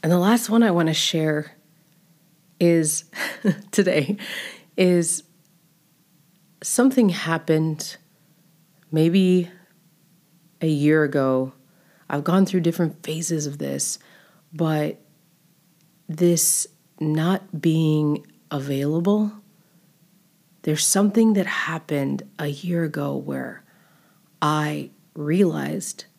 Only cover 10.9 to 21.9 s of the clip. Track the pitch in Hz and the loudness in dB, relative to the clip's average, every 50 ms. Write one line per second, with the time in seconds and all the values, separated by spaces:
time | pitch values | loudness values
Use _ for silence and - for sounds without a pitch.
10.9 | 156 160 151 139 139 143 135 131 131 131 131 131 - _ _ _ _ _ _ _ | 4 4 2 2 0 0 0 2 0 0 -2 -4 -8 _ _ _ _ _ _ _
11.9 | _ _ _ - 143 143 143 - 175 190 196 190 - 185 160 170 165 170 170 156 | _ _ _ -6 -6 -4 0 2 4 4 2 2 2 0 0 0 0 0 -2 -2
12.9 | - - - - 156 165 165 - 165 156 147 143 143 147 143 139 139 143 143 - | -2 -8 -10 -10 -8 -6 -4 -4 -4 -4 -4 -6 -8 -8 -8 -6 -6 -6 -6 -6
13.9 | - - _ _ - - _ _ _ _ _ _ 165 156 165 160 156 151 151 151 | -8 -10 _ _ -20 -20 _ _ _ _ _ _ -6 -4 -2 -2 0 -2 -2 -4
14.9 | - - _ _ _ _ _ _ _ _ _ _ _ _ _ _ _ _ _ _ | -6 -10 _ _ _ _ _ _ _ _ _ _ _ _ _ _ _ _ _ _
15.9 | _ _ _ - 156 156 175 175 170 160 - - - - - - _ _ _ _ | _ _ _ -14 -2 2 2 2 4 2 0 0 0 -2 -4 -8 _ _ _ _
16.9 | _ - 156 151 156 156 156 175 190 190 - - - 151 - 170 160 160 160 156 | _ -6 -4 -2 0 0 2 0 0 -2 -4 -10 -12 -2 0 2 2 2 2 2
17.9 | 151 151 151 147 151 147 - - _ _ _ _ 147 143 135 143 139 135 139 143 | 2 2 2 0 -2 -4 -6 -18 _ _ _ _ -8 -8 -6 -4 -4 -2 -2 -2
18.9 | 156 170 170 196 208 214 214 208 - - _ _ _ _ _ _ _ _ _ _ | -2 0 2 2 2 2 0 -2 -6 -12 _ _ _ _ _ _ _ _ _ _
19.9 | _ _ _ _ _ _ _ _ _ _ _ _ _ _ - 156 151 151 - - | _ _ _ _ _ _ _ _ _ _ _ _ _ _ -4 -2 -2 0 0 0
20.9 | - 196 208 208 202 233 226 220 214 196 180 - - - - 170 165 160 - - | 2 2 2 2 4 4 4 4 4 2 0 -2 -4 -4 -4 -4 -6 -8 -6 -4